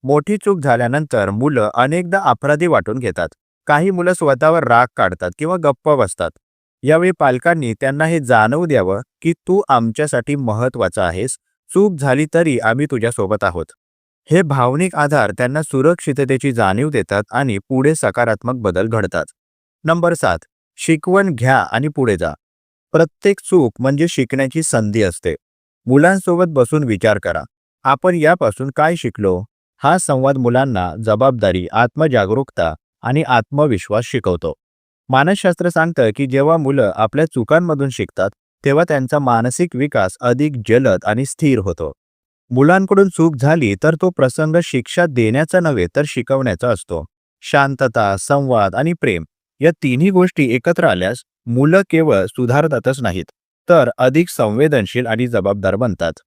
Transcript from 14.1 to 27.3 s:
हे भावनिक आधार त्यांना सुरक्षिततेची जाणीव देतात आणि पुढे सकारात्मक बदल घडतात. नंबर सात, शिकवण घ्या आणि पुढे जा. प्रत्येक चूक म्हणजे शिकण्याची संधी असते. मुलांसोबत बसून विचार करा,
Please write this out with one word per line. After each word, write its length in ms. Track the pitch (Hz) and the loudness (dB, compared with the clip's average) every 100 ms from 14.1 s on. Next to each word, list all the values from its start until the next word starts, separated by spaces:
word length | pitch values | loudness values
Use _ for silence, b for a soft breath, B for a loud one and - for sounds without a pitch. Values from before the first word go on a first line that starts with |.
| _ _ | _ _
हे 120 | 165 | 0
भावनिक 540 | 160 135 123 143 185 151 | 2 0 0 0 -2 -2
आधार 360 | 147 147 104 | 0 2 0
त्यांना 300 | 95 123 147 | -2 -2 -2
सुरक्षिततेची 880 | 156 135 143 175 - 139 131 135 139 | -4 2 2 2 -4 -4 -2 -2 -2
जाणीव 380 | 117 98 101 151 | 0 0 0 -2
देतात 340 | 123 87 98 104 | -2 -2 -4 -2
आणि 260 | 117 139 98 _ | -4 -2 -4 _
पुढे 240 | 131 139 160 | 0 0 0
सकारात्मक 600 | 110 107 117 107 120 127 | -2 0 -2 -2 -4 -4
बदल 320 | 101 87 110 | -2 -2 -2
घडतात. 380 | 113 95 87 73 _ _ _ _ _ | -2 -2 -6 -8 _ _ _ _ _
नंबर 300 | 156 170 170 | -10 -4 -4
सात, 260 | 165 117 82 _ _ _ - | -2 -2 -4 _ _ _ -12
शिकवण 540 | - 160 - 190 196 | -4 -4 0 0 0
घ्या 240 | 123 123 127 | -2 0 0
आणि 300 | 87 117 151 | 0 -4 -4
पुढे 280 | 143 123 92 | -2 -2 -2
जा. 140 | 82 73 _ _ _ _ _ | -4 -8 _ _ _ _ _
प्रत्येक 460 | 156 165 _ 202 202 | 0 0 _ -2 -2
चूक 340 | - 180 123 - | 0 2 2 -2
म्हणजे 280 | 131 143 170 | -4 0 -2
शिकण्याची 560 | - 127 135 135 160 | -2 -4 -2 -4 -4
संधी 380 | 160 123 107 110 | -2 -2 0 0
असते. 320 | 95 - 87 76 _ _ _ _ - | -2 -2 -6 -8 _ _ _ _ 0
मुलांसोबत 600 | 135 170 190 180 170 180 | 4 4 2 0 0 0
बसून 360 | 143 120 151 | 0 0 0
विचार 360 | 135 98 110 104 | -2 0 0 0
करा, 220 | 90 | -2